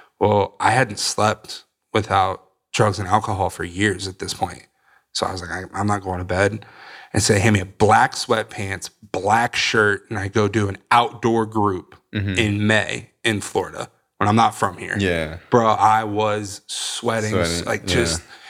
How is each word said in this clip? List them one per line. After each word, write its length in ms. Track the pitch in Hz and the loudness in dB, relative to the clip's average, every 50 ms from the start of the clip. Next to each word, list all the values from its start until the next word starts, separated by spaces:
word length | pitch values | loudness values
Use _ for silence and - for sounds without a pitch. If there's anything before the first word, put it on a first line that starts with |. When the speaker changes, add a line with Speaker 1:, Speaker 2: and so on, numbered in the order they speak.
| - _ _ _ | -20 _ _ _
Speaker 1:
Well, 340 | 101 104 104 104 95 - - - | 0 2 2 2 2 0 -2 -2
I 100 | - 101 | 0 2
hadn't 280 | 117 127 131 104 104 - | 2 2 0 0 -2 -4
slept 640 | - - - - 107 107 101 - - - - - - _ _ _ _ _ | -6 -4 -2 0 0 0 0 -2 -8 -14 -16 -16 -18 _ _ _ _ _
without 520 | - 110 98 - 101 98 92 92 92 - _ _ _ _ _ _ | -4 -2 -2 0 0 0 2 0 -2 -6 _ _ _ _ _ _
drugs 260 | - - 113 104 95 101 | 0 0 2 2 0 -2
and 80 | 101 90 | -2 0
alcohol 420 | 101 110 107 113 104 92 95 95 | 0 0 0 -2 -2 -2 -2 -4
for 140 | - - 87 | -4 -6 -8
years 420 | 90 87 92 104 107 95 90 95 | -8 -2 0 0 0 0 -2 -6
at 140 | 95 95 - | -10 -10 -10
this 120 | - 87 | -10 -10
point. 300 | - - - 90 80 62 - _ _ _ _ _ _ _ _ _ | -6 -6 -8 -8 -8 -12 -20 _ _ _ _ _ _ _ _ _
So 140 | - - - | -6 -4 -4
I 60 | 92 | -4
was 80 | 92 92 | -4 -8
like, 80 | 90 85 | -8 -8
"I, 140 | 82 92 90 - - - | -8 -10 -10 -8 -6 -2
I'm 80 | 104 | 0
not 160 | 104 104 101 | 0 0 -2
going 160 | 95 95 92 90 | -4 -6 -6 -6
to 60 | 87 | -4
bed." 400 | 87 90 90 101 101 107 110 - - - - - - - - - - | -2 0 2 2 2 0 -2 -8 -16 -20 -20 -20 -20 -20 -20 -16 -4
And 100 | - 110 | -2 0
so 100 | - - | 2 2
they 80 | 110 101 | 2 4
hand 140 | 95 113 107 | 4 4 2
me 60 | 98 | 2
a 40 | 92 | 0
black 480 | 95 - - 110 101 110 113 120 139 - | -4 0 2 4 6 6 6 4 2 0
sweatpants, 760 | - - - 120 110 107 - - - 101 98 95 90 - - - _ - - | -4 -4 -2 -2 -2 -2 -6 -8 -8 -8 -6 -6 -8 -10 -12 -14 _ -14 -8
black 440 | - 92 92 104 110 117 120 123 - | -6 -2 0 2 2 2 2 0 -2
shirt, 480 | - - - - 113 107 104 101 98 - - | -4 -2 0 2 4 4 4 2 0 -4 -8
and 80 | 117 101 | -8 -6
I 100 | 98 101 | -6 -2
go 180 | - 110 107 101 | 0 0 0 2
do 200 | 95 113 104 98 | 2 0 0 -2
an 80 | 95 - _ _ | -4 -8 _ _
outdoor 540 | 120 120 123 110 120 110 - 117 113 113 110 | 4 4 4 2 -2 -2 0 2 2 2 0
group 500 | 104 110 110 101 101 95 90 - _ - - _ _ - | 0 0 0 2 2 0 -2 -6 _ -20 -20 _ _ -6
Speaker 2:
Mm-hmm. 240 | 110 98 104 98 101 | -4 -4 -2 0 0
Speaker 1:
in 280 | 113 104 101 104 107 | 0 0 0 0 2
May 440 | 107 110 107 98 - - - - - _ _ - | 2 2 2 2 0 -4 -8 -10 -14 _ _ -2
in 180 | 117 110 98 | -2 -2 -2
Florida 480 | - - - - - - 78 - - - _ _ _ _ _ | -4 -4 -4 -4 -4 -4 -6 -10 -12 -12 _ _ _ _ _
when 100 | - 104 104 | -2 0 4
I'm 80 | 107 | 4
not 180 | 113 117 110 - | 4 4 4 2
from 240 | - - 98 90 - | 0 -2 -2 -2 -6
here. 180 | 104 - 95 104 | -8 -6 -4 -2
Speaker 2:
Yeah. 380 | 98 92 87 82 80 78 78 82 - - | 0 0 0 0 -2 -4 -8 -12 -2 2
Speaker 1:
Bro, 160 | - 120 113 110 | 2 4 4 4
I 360 | 107 98 98 110 110 110 113 | 4 6 6 4 4 4 2
was 580 | 107 104 104 107 107 104 107 104 95 98 - - | 0 -2 0 0 0 0 -2 -4 -8 -10 -14 -12
sweating, 640 | - - - - - - - - 117 113 113 107 107 | -10 -10 -8 -8 -8 -8 -4 -2 -2 -2 -2 -2 0
Speaker 2:
Sweating, 320 | 104 92 85 85 82 87 85 | 0 0 0 0 0 -2 -4
Speaker 1:
like, 160 | - 110 107 | -4 -6 -4
Speaker 2:
yeah. 120 | 110 98 87 | -2 0 0
Speaker 1:
just, 280 | 123 117 82 82 82 - - - - - | 0 2 0 -2 -4 -6 -12 -20 -20 -20